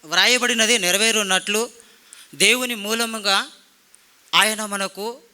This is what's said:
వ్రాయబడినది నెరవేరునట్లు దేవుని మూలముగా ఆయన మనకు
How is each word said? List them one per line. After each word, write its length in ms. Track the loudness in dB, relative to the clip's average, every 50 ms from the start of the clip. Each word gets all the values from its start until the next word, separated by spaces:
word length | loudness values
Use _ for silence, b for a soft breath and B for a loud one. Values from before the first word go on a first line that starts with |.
| _
వ్రాయబడినది 720 | -2 0 2 4 4 4 2 2 0 0 2 2 2 2 2
నెరవేరునట్లు 920 | 2 0 2 2 2 2 2 0 0 0 0 -2 -2 -2 -2 -2 -2 -4 -8 -20 B B B B B B B B B B -2
దేవుని 400 | 0 2 2 2 2 -2 -6 -6
మూలముగా 760 | -8 -6 -6 -2 -2 -2 -4 -4 -4 -2 0 0 0 -2 -4 -14 -20 _ _ _ _ _ _ _ _ _ _ _ _ _ _ 2
ఆయన 320 | 2 2 2 0 -4 -6
మనకు 540 | -6 -4 -4 -6 -6 -6 -8 -10 -10 -10 -12 -20 _